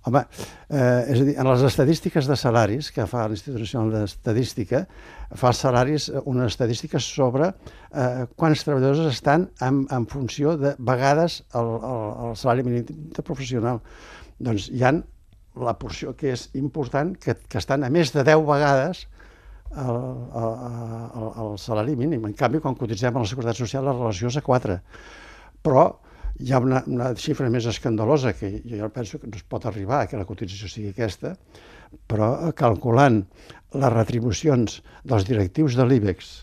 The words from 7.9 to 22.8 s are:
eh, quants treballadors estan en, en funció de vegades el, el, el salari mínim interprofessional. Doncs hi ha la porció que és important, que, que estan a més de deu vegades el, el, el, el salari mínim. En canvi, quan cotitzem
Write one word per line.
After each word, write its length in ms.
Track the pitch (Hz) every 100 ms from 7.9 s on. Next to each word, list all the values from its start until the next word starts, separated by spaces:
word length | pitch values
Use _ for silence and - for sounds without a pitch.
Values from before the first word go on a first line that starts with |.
eh, 320 | 147 127 123 123 -
quants 280 | 160 - -
treballadors 400 | 139 131 143 160
estan 340 | 120 147 151 185 -
en, 260 | 131 139 135
en 140 | 131 110
funció 460 | 143 123 - 143 165
de 160 | 139 139
vegades 640 | 123 127 139 147 170 - -
el, 160 | 120 117 113
el, 260 | 110 123 107 113 120
el 100 | 113
salari 300 | 127 120 123
mínim 160 | 120 - 156 160
interprofessional. 760 | - - 135 127 123 120 120 - - - - - -
Doncs 260 | 127 104 95
hi 80 | 120
ha 100 | 127 160 - - - - - 123
la 160 | 120 117
porció 380 | 120 - 139 123
que 160 | 143
és 140 | 123 - 131
important, 560 | 139 156 120 139 160 190
que, 220 | - 117 -
que 140 | 107
estan 220 | - 135
a 60 | 131
més 180 | 156 151
de 140 | 147 131
deu 160 | 156
vegades 640 | 151 143 147 139 147 180 - - - - - - -
el, 260 | 151 127 120 127 127 123 117
el, 100 | 113 113 123 117 113 113 117
el, 180 | 117 110 113 110
el 120 | 104
salari 340 | - 107 113 135
mínim. 300 | 143 143 107
En 80 |
canvi, 260 | 107 127 151
quan 140 | 139
cotitzem 420 | 127